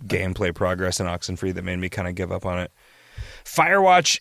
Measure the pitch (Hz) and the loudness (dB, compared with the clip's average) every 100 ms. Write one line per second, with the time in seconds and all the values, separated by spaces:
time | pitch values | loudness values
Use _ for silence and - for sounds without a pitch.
0 | 104 90 92 92 92 82 90 90 90 - | -4 -2 -2 0 -2 0 0 0 -2 -2
1 | 90 87 - 92 95 90 92 90 92 - | -4 -4 -6 -4 -4 -4 -4 -4 -4 -4
2 | 90 90 90 90 95 90 87 _ _ _ | -6 -4 -4 -4 -4 -4 -6 _ _ _
3 | - - - - - - 160 196 190 180 | -20 -16 -16 -16 -4 2 4 6 8 6
4 | - - | 6 0